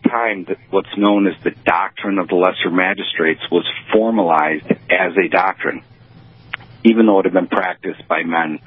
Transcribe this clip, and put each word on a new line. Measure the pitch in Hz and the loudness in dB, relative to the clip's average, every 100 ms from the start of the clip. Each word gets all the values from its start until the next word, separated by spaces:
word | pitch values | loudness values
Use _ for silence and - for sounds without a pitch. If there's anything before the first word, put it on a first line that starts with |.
time | - 117 117 101 87 | 0 0 -2 -4 -6
that | 95 - | -10 -4
what's | 98 - 101 | -4 -2 0
known | 104 104 98 | 2 4 2
as | - | 0
the | - - | -6 -4
doctrine | - 85 95 - 101 98 | -2 0 -2 -6 -4 -4
of | 87 | 0
the | |
lesser | 90 90 90 92 | 2 2 2 -2
magistrates | 87 92 98 90 - 80 80 - | 0 0 -2 -6 -2 -2 -2 -2
was | 85 - - - | -2 -2 -10 -2
formalized | 107 113 113 85 80 76 78 - - - | 0 2 0 2 2 2 -2 -4 -4 0
as | 90 90 90 | 0 0 0
a | 85 | 0
doctrine, | 92 92 - 73 65 - - - - - - - - - - | 2 0 -2 -6 -6 -12 -20 -20 -20 -20 -20 -16 -16 -16 0
even | 117 113 110 | 2 4 4
though | 98 | 2
it | |
had | 95 | 2
been | 92 87 | -2 -2
practiced | - 92 87 90 80 - | -2 -4 -6 -10 -12 -6
by | 82 | -4
men | 82 85 80 78 | -2 -4 -4 -6